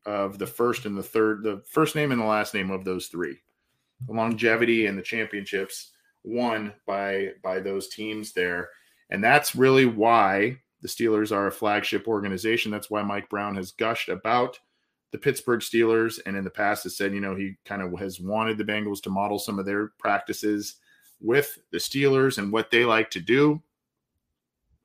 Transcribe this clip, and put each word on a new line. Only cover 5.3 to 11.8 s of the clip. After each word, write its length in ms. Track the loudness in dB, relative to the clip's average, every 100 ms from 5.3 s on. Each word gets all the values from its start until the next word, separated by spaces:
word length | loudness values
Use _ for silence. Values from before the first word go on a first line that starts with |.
| -6 -4 -4 -4 -8 -16 _ _ _
won 500 | -6 -2 -2 -2 -6 -10 -6
by, 460 | -2 -2 -2 -4 -6
by 180 | -6 -4
those 280 | -4 -4 -6
teams 440 | -8 -8 -8 -6
there. 380 | -2 -2 -2 -6 -14 _ _ -8
And 120 | 0
that's 340 | 4 4 4 4
really 300 | 6 6 6
why 720 | 4 4 6 6 4 0 -2 _ _
the 60 | -10
Steelers 460 | -2 2 2 2
are 140 | 0 0
a 40 |
flagship 540 | 0 0 0